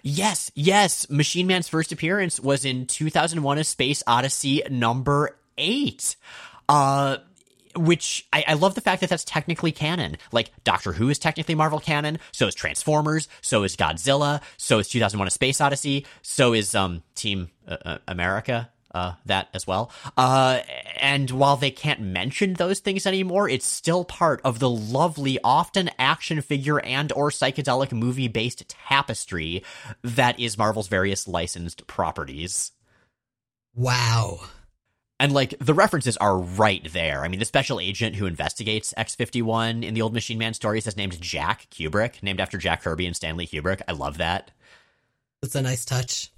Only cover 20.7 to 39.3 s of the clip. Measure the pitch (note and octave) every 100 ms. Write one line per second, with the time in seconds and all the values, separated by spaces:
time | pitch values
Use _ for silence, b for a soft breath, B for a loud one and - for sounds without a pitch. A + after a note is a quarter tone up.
20.7 | C2 - - C#3 C#3 C3 B2+ C#3 C#3 C#3
21.7 | - D3+ - G2+ F#2 G#2+ - G3 F3+ F3
22.7 | G3 G#3 F#3+ G3 F#3+ F#3 F#3 G3+ B2+ -
23.7 | - E3 F3 F3 - E3+ C3+ C3 A#2 C3
24.7 | A#2 G#2+ C3 E3+ D3+ C3+ C3 A#2 C#3+ E3+
25.7 | G3 F3 - C3 D#3 - D#3 - C#3+ C#3
26.7 | D3 - C3 D3+ - D3 - C3+ C#3 C#3
27.7 | B2+ C3+ A#2 A#2+ B2+ B2 A2 A#2 - -
28.7 | - - C#3 C3+ A2+ - F2+ D#2 F2+ B
29.7 | B B B B2 A#2+ B2 A#2+ A#2+ G#2 G#2+
30.7 | G#2+ G2+ F#2+ G2 G2 - F2 E2+ F2 E2+
31.7 | - - - E2+ D#2+ C#2+ C#2 E2+ - -
32.7 | _ _ _ _ _ _ _ _ _ _
33.7 | A#2+ B2+ B2 A#2 A#2 G2 E2+ B B -
34.7 | _ _ _ _ _ C#3+ C#3 C3 - C3+
35.7 | D#3 G#3 E3 B2+ A2 G#2 F#2+ F2 F#2+ G#2+
36.7 | F#2 D#2+ E2+ D#2+ C#2 D#2+ F#2 A2 C#3 C3
37.7 | A2+ F#2 G2 A2+ G2 F#2+ D#2 D2 - A2
38.7 | G#2+ - - A2 - A#2+